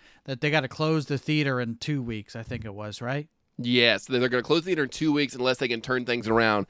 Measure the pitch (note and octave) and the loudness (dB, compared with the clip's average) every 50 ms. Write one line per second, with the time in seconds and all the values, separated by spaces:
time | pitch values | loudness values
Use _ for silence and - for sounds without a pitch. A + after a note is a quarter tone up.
0 | _ - _ _ _ - C3+ A#2 - D3+ D3 D#3 C3+ B2 - - D#3 D#3 D#3+ D#3 | _ -20 _ _ _ -10 -6 -4 -2 0 2 0 0 -2 -4 -2 0 0 2 0
1 | C#3+ - D3 C3 - - D3+ D3+ D3+ C#3 C3 B2 B2 A#2 A2+ - - - D3+ C#3 | 0 -2 -4 -4 -2 0 0 2 2 2 0 0 -2 -4 -6 -6 -6 -4 -4 -4
2 | B2 A#2 A2+ G#2+ G2 - - A#2 A2+ - C3 A2+ G#2+ A2 G2 G2+ G#2+ G#2+ G#2+ - | -4 -4 -6 -8 -8 -10 -12 -12 -10 -8 -10 -10 -10 -10 -12 -10 -10 -10 -10 -8
3 | A#2+ A#2+ C3+ D3 D3 - _ _ _ _ _ - B2 A#2+ B2 B2 A#2+ A#2 G#2+ F#2+ | -6 -6 -6 -6 -6 -10 _ _ _ _ _ -6 -2 2 4 6 6 6 6 2
4 | - - C3 B2 B2 B2+ B2 B2+ A#2 - D3+ E3+ D#3 F#3 F3+ D#3 C#3+ B2+ - - | 0 0 0 2 2 2 2 0 2 2 0 0 2 0 0 0 -2 -2 -2 -2
5 | D#3 D#3 D3 D3 D3 C3+ - C3 B2 B2+ C3 - C#3 B2 A#2 A2+ A2+ - B2+ B2+ | 0 2 2 2 0 0 -2 0 0 0 2 2 0 -2 -2 -4 -2 -2 -2 -2
6 | B2 A#2+ A#2+ A#2+ G#2 A2 A2 A2+ A2+ A2+ G#2+ G#2 F#2+ - | 0 -2 -2 -2 0 2 4 4 4 4 4 2 0 -4